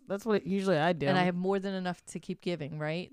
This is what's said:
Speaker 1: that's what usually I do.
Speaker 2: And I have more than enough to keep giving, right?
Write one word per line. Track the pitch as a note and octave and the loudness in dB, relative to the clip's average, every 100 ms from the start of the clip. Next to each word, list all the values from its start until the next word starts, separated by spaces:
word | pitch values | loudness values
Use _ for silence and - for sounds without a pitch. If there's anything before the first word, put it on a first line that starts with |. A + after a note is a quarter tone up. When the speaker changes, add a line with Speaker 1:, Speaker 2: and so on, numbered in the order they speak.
| - | -6
Speaker 1:
that's | G3 A3+ | -4 0
what | G3+ - | 0 2
usually | G3 F#3+ E3 | 0 4 4
I | D#3+ | 4
do. | E3+ C#3 | 2 2
Speaker 2:
And | F#3 | 4
I | |
have | F3+ | 4
more | F3 F#3 G3 | 2 0 0
than | F#3+ | -2
enough | F#3+ F#3 F3 - | -4 -4 -6 -8
to | F3+ | -10
keep | - F3+ | -8 -6
giving, | - E3+ D#3 D3+ | -4 -4 -6 -6
right? | D3+ E3 F3+ | -4 -4 -4